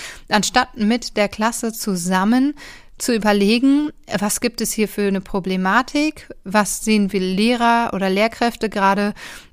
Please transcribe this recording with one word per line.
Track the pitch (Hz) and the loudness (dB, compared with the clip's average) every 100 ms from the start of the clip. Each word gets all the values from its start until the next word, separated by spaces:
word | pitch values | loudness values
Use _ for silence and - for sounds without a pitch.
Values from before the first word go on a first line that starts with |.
| - - - | -16 -16 -2
anstatt | 208 - 247 254 - | 0 2 0 0 -2
mit | 214 240 - 214 | 0 0 -2 -2
der | 202 | -2
Klasse | - 220 - 226 | 0 -2 -2 -6
zusammen | 220 214 180 175 185 202 254 277 294 - - - - | -6 -4 -2 0 2 4 2 2 -2 -14 -20 -20 -8
zu | - 226 | -2 0
überlegen, | 208 208 202 233 269 285 302 - - 190 | 2 2 4 4 4 2 0 -6 -8 -4
was | 208 - | -2 -2
gibt | 240 - | -4 -4
es | 226 | -4
hier | - 202 | -2 -2
für | - 202 | -2 -2
eine | 190 | -2
Problematik, | - 202 185 185 185 226 254 294 302 302 - - | -4 -6 -4 -2 0 0 0 0 -2 -4 -14 -16
was | 196 214 202 - 226 | -2 0 0 -2 0
sehen | 214 196 | 2 2
wir | 190 | 0
Lehrer | 185 190 226 240 233 233 233 | 0 2 2 2 2 2 0
oder | 190 190 | -2 0
Lehrkräfte | 190 226 - 233 - 220 | 2 0 0 -2 -2 -4
gerade, | 208 196 196 208 - - - - | 2 2 2 0 -4 -14 -18 -20